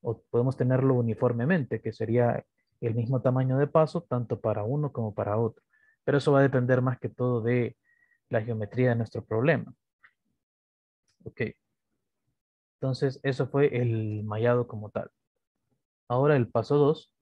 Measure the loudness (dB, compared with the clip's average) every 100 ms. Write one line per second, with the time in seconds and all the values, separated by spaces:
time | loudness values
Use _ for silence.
0 | -6 -8 _ 0 0 0 0 2 2 2
1 | 0 0 0 0 0 0 0 -6 -8 -8
2 | -2 2 2 0 -8 _ _ _ -4 -2
3 | -2 0 0 0 0 0 2 2 0 -2
4 | -6 -6 -4 -4 -2 -2 -4 -4 -4 -4
5 | -6 -4 -2 0 -2 -4 _ _ _ _
6 | 0 0 4 4 4 2 2 2 2 -2
7 | -8 -4 -2 -2 0 0 -2 -6 _ _
8 | _ _ _ -4 -2 -6 -6 0 2 2
9 | -2 -6 -4 -2 2 0 -2 -16 _ _
10 | _ _ _ _ _ _ _ _ _ _
11 | _ _ -20 -8 -8 -8 _ _ _ _
12 | _ _ _ _ _ _ _ _ -6 -2
13 | -2 -2 -4 -2 -2 2 2 2 -2 -2
14 | -4 -6 -6 -2 2 2 0 -8 -10 -10
15 | -10 _ _ _ _ _ _ _ _ _
16 | _ 0 4 4 2 0 2 4 4 2
17 | -6 _